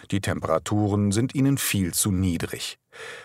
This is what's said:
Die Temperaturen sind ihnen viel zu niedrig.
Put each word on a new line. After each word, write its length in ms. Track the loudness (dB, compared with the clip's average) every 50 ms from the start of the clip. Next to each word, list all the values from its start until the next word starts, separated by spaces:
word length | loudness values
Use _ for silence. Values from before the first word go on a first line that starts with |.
| -8 -2
Die 80 | -2 -2
Temperaturen 920 | 0 0 -2 -2 0 0 0 0 0 0 0 2 2 2 2 2 2 2 2
sind 200 | 2 0 0 2
ihnen 240 | 2 2 4 2 2
viel 360 | 0 0 0 0 0 0 0
zu 180 | 0 0 2
niedrig. 680 | 2 2 2 2 0 0 -2 -4 -6 -6 -8 -8 -10 -12 _ _ -20 -16 -16 -14 -14 -16 -18